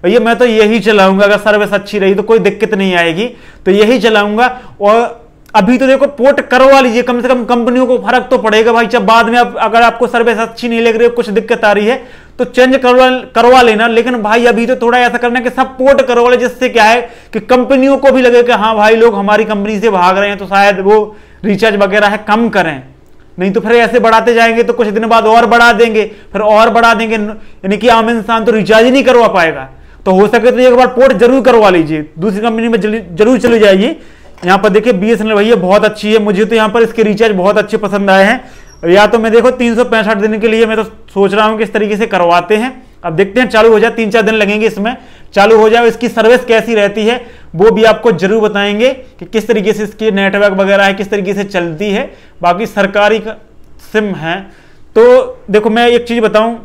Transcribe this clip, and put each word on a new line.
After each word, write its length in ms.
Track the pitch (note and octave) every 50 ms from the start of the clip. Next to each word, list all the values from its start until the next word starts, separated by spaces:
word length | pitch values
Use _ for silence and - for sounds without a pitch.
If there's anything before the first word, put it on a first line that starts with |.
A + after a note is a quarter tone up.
| -
भैया 160 | F3 G#3+ B3
मैं 160 | A3 A#3 A#3 -
तो 80 | B3
यही 340 | A#3+ A3 A3 G#3+ G#3 A3 A#3
चलाऊंगा, 440 | E3+ G3+ F3+ F#3+ F#3+ F#3+ F#3+ F#3+ G3+
अगर 120 | G3+ G#3 G3+
सर्विस 340 | G#3 A3 G#3 G#3 G#3 G3+ G3+
अच्छी 260 | G3+ G3 - - G#3
रही 160 | G3 F#3+ G3+
तो 80 | F#3+ G3
कोई 160 | G#3+ A3+ A3+
दिक्कत 320 | F3+ G3 G3 G3+ A3 - G#3+
नहीं 200 | G3 G3 F#3+ F#3
आएगी, 300 | F3 E3+ E3 D#3+ E3+ A3 A#3+ - - - - - - -
तो 60 | F#3 F#3
यही 260 | G3+ G#3+ G#3 B3+ B3
चलाऊंगा। 480 | F#3+ A3+ G#3+ G#3 G#3 G#3 G#3 G#3+ B3 B3 B3 - - - - -
और 440 | G3+ G3+ G#3+ A#3 A#3+ - - - - - _ _ _ _ -
अभी 240 | A3 F#3 A3 B3+ B3
तो 100 | C4+ C4
देखो 180 | C4+ C4 C4+ C#4
port 320 | - - A#3 C4+ C#4 C#4+ A#3+
करवा 360 | - B3 B3+ C4 C4+ C#4 C4+
लीजिए, 220 | C4 B3 G#3+ A#3+ A#3+
कम 180 | B3 A#3+ A#3+
से 60 | A#3 B3+
कम 160 | C4 B3 A#3
कंपनियों 400 | G3 B3 A#3+ A#3 A3+ A#3+ B3+ B3+ A#3
को 100 | B3+ A#3
फर्क 280 | F#3+ G3+ A#3+ B3+ - -
तो 80 | C4 A#3
पड़ेगा 340 | G3 A3 G#3 G#3+ A3 A3+ A3+
भाई। 140 | A#3 A#3 G#3
जब 180 | G#3+ A#3+ G3
बाद 200 | F#3+ A3+ A3+ A3+
में 120 | G#3+ A#3 A#3+
आप, 180 | A#3+ B3 A#3+ A3
अगर 240 | - A3 G#3 A#3
आपको 260 | A#3+ A#3 A3+ A#3 B3 A#3
service 300 | A#3+ A#3+ A#3 A#3 A3+ G#3
अच्छी 300 | A3+ A3 - - - A#3+
नहीं 120 | A#3 A3+
लग 140 | A#3 A#3 A3
रही 80 | A3 A#3+
है, 60 | A#3
कुछ 180 | A#3+ - A#3 A3
दिक्कत 340 | G3+ F#3+ G3 - A#3 A3 A#3
आ 60 | G#3
रही 140 | G#3 G3+ G#3 G#3+
है, 140 | C4 C4 - - - - - - - -
तो 60 | B3+
change 300 | - - B3 B3 B3 C4 C4
करवा, 320 | C4 B3 B3 B3+ B3+ B3+ B3+ B3+ A3+ - -
करवा 260 | A3+ A#3+ B3 B3+ B3+
लेना। 260 | B3 A#3 A3 G#3 A3+ A#3
लेकिन 320 | A3+ A3+ G#3+ B3 B3 A#3+ G#3
भाई 220 | G#3 G#3+ A#3 A#3+
अभी 200 | A#3+ A#3 G#3 A#3 A3+
तो 80 | B3+ B3+
थोड़ा 200 | A#3 A#3 A#3+ B3
ऐसा 180 | B3 A#3+ - A#3+
करना 220 | A#3+ A#3+ A#3+ B3+
कि 100 | A#3 B3
सब 280 | A#3 B3+ C4 C4 C4 -
port 240 | B3+ C4+ C#4 C4+
करवा 280 | C4 B3+ B3 A#3+ A#3 B3
ले, 80 | B3 A#3
जिससे 320 | A#3 B3 - - B3+ B3
क्या 140 | G3+ A3+ G#3+
है 180 | G#3+ A3+ B3 A#3+ - - - - - -
कि 60 | A3
कंपनियों 560 | G#3+ - B3 B3 B3 G#3 C4+ C4 C4 C4+ C#4 B3+
को 140 | C4+ C#4
भी 100 | C4 C4
लगे 220 | B3+ A#3+ A#3+ A#3+ A#3+
कि 80 | A#3 A#3+
हाँ 220 | G3+ G3+ A3 A3+
भाई 200 | G#3+ G#3 G#3+ A3+
लोग 200 | A3+ A3+ A#3 G#3
हमारी 300 | G3 G3+ G3+ G#3 G#3+ A3
company 340 | G#3 G#3+ G3+ G3+ G#3 A3 G3+
से 100 | G3 A#3
भाग 280 | A3+ F#3 F3 F#3 F#3+ G3
रहे 120 | G3+ G3+
हैं, 80 | G3+ F#3+
तो 80 | G3 F#3
शायद 320 | G3 G3 G3+ G3+ G3+ F#3
वो 340 | F#3+ G3 G#3+ G#3+ G#3+ G#3 - - - - - - -
recharge 300 | G#3+ G3+ G3 A3 A3 G3+ G3+
वगैरह 300 | G3+ F#3+ F#3 G#3+ G#3 G3+
है 100 | G#3 G#3 G#3+ -
कम 200 | G#3 A3 A#3 A3+
करें। 340 | A3+ G3+ F3 E3 D3+ C3 C3 - - - - - - - - - - -
नहीं 140 | F3+ G3+
तो 100 | F#3+ A3+
फिर 100 | - G#3+ A#3
ऐसे 260 | A#3 A#3 A3 - B3
बढ़ाते 340 | G#3 A3+ A3+ A3+ A3 A#3+ A#3
जाएंगे 300 | A3+ A#3 A3+ A3+ A3+ A#3
तो 100 | A#3+ A#3
कुछ 140 | A#3+ A#3 G#3
दिन 180 | G3 A3 A3 A3+
बाद 180 | A#3 A3+ G#3 G#3+
और 180 | A3 A#3 A#3+ G#3
बढ़ा 240 | A3+ A#3 A#3 A#3+ A#3+
देंगे, 320 | G3+ A#3 A3+ G#3+ A3 G3+ - - - - - -
फिर 80 | G3 G#3+
और 260 | G#3 G#3+ G#3 A3+ A#3
बढ़ा 240 | G#3+ A#3 A#3 A#3 A#3
देंगे, 220 | G#3 A3+ A3 A3
यानी 640 | A3 G#3 G#3 G#3+ G#3+ - - - - - F#3+ G3+ G3+
कि 100 | G#3+ B3
आम 200 | A#3 A3+ A3 A3
इंसान 360 | A#3 A3+ G3+ - A#3 A3+ A3
तो 60 | A3
रिचार्ज 340 | A3 A3 F#3+ D#3+ A3 A3 A#3
ही 60 | B3+
नहीं 120 | B3 C#4 B3
करवा 240 | A#3+ B3+ A#3+ - -
पाएगा। 380 | - F#3+ E3+ D#3+ D#3 C#3 C3 C3+ - - - - - - -
तो 60 | G3
हो 160 | F#3 F#3 G#3 G#3
सके 240 | - A#3 G#3+ B3+
तो 80 | G#3 A3+
एक 160 | B3+ B3+ A#3+
बार 120 | A#3+ B3+ A#3+
port 240 | B3 A#3 C4 C4+ C4
जरूर 260 | F#3+ A#3+ A#3+ C4 C4+ A3
करवा 260 | C4 A#3+ A#3 G#3+ G3
लीजिए, 400 | F#3 F3 D#3+ D3 D#3+ D#3 D3+ D3+ - E3
दूसरी 220 | E3 G#3+ F#3+ G3+
company 260 | G#3+ A#3+ A3 A3+ A3+ A#3
में 120 | A3+ A3
जल्दी, 180 | F#3 G#3+ G#3+ A3+ G3+ E3+ F3
जरूर 260 | D#3 G#3+ A3+ C4 A3+
चली 200 | G#3 A#3+ A#3 A3+
जाइए। 400 | G#3+ G3+ F#3+ F#3+ G3+ C4 E4 - - - - - - - - -
यहाँ 200 | - F3 F#3+ G3
पर 120 | G3 G#3+
देखिए 240 | F#3+ A3 G#3+ A#3+ A3+
बीएसएनएल 420 | F#3 F#3+ G#3+ A#3 G3+ G#3+ A3 A3
भैया 200 | G3+ G#3 A3 A#3+ G3+
बहुत 280 | F3 F3+ G3 G#3 G#3+
अच्छी 260 | G#3+ G#3 - - G#3 G#3+
है, 60 | A3
मुझे 260 | G#3 G#3 G3+ F3+ A3
तो 100 | G3+ A#3
यहाँ 140 | A3+ A3 G#3+
पर 120 | G3 A#3
इसके 220 | A#3 A3+ - - A3
recharge 320 | G#3+ G#3 - A3 A3 G#3
बहुत 220 | F#3 F3 G3 G#3 G#3+
अच्छे 200 | G#3 G#3 - G#3+
पसंद 320 | G#3 G3 F#3 G3+ G3+ G3
आए 160 | F#3+ F#3+ F#3+
हैं। 180 | G3+ A#3+ C4 - - - - - - - - -
या 200 | E3+ F3 G3+ G#3 G#3
तो 120 | A3+ A#3
मैं 120 | A3 A3+
देखो 200 | G#3+ A#3 G#3+ B3+
तीन 240 | B3+ B3+ B3 A#3 A#3
सौ 80 | A3 B3
पैंसठ 320 | B3 A3+ A3 G#3+ G3+ A3 G3+
दिन 220 | G3+ A3 G#3+ A3
के 80 | G3+ A3
लिए 180 | G#3+ A3+ A3+
मैं 100 | A3 A3 A3
तो 60 | G#3+
सोच 500 | - - - - - - G3 G3+ G3 G3
रहा 120 | G#3 G#3+
हूँ 120 | G#3+ A3 G#3+
कि 60 | A3+
इस 100 | G#3+ -
तरीके 240 | A3 G#3+ G3+ G#3+ G3
से 100 | A3+ A3+
करवाते 480 | G#3 F#3 F3 E3+ E3+ F3 F3 - G#3+
हैं। 160 | G#3+ A3+ C4 B3+ - - - - - -
अब 120 | F3 D#3+
देखते 240 | D#3 G3+ G3 G3 B3
हैं 100 | B3+ -
चालू 220 | - A3 A3 A3+
हो 80 | A3 G#3
जाए, 120 | G#3 A#3
तीन 200 | A3 - A3+ G#3
चार 100 | G3 A#3
दिन 140 | G#3+ G3+ A3
लगेंगे 320 | A3 G#3 G3 G#3 G#3+ G#3+ A3
इसमें, 280 | G#3+ G3 G3+ A3+ B3+ - - - - - - - -
चालू 240 | G3+ G3 G#3+ A3+ A3
हो 120 | A3 A3
जाए, 180 | A3 A#3 A#3+ A#3
इसकी 220 | A3+ A3+ A#3+ A3+
service 360 | - A3+ G#3+ A3 A#3+ - -
कैसी 300 | - A3+ A3+ G#3+ A3+ A#3
रहती 300 | G#3+ G3+ G3+ G3+ A3 G#3+
है 160 | G#3+ A#3+ B3 - - - - - - -
वो 160 | D#3+ F#3+ A3
भी 120 | F3+ G3+ A3
आपको 260 | A3 G#3+ - - A#3+ G#3
जरूर 280 | D3+ E3+ G3 G#3+ A3
बताएंगे 480 | G#3 G#3+ G#3 G3+ G3+ G#3 G#3 G#3 A#3 C4
कि 360 | C4 C4 - - - - F3+
किस 220 | - - A3 G#3 -
तरीके 260 | A#3 G#3+ F#3+ G#3 G#3+
से 100 | G#3 G#3+
इसकी 280 | G3+ G#3 - A3 A3 G3
network 400 | G3 G3 G3 F#3+ G3+ G#3 G3+ F#3+
वगैरह 300 | F#3+ G3 G3 G3+ G3 G3
है, 100 | G3 G3
किस 160 | G3 G#3 G3
तरीके 240 | - G#3 F#3+ F#3 G3+
से 100 | G3 G3+
चलती 460 | G3+ G3+ F3+ F3 E3+ D#3+ D3+ G3+ G#3
है। 180 | F#3+ G#3+ C#4 - - - - - - -
बाकी 240 | - F3 F3 F3+ A3+ -
सरकारी 520 | - G#3 G3 G3 G3 G#3 G#3 G#3 G#3+ A3
का 180 | G3+ A3 A3 - - - - - - - - - -
SIM 300 | - - G#3+ G#3+ G#3 F#3
है। 240 | D3+ D#3 E3 E3+ G3 G3 F#3+ - - _ - - - - - -
तो 420 | A3+ A3+ A#3+ B3 C4 C4 - - - - -
देखो 180 | G3 G#3+ G#3 A3+
मैं 180 | G#3+ A#3 A#3+ A#3+
एक 180 | A#3+ A#3 A#3+ -
चीज़ 140 | A#3 A#3
बताऊं 360 | G#3 G#3+ - G#3+ A3 A#3 A#3 A3 -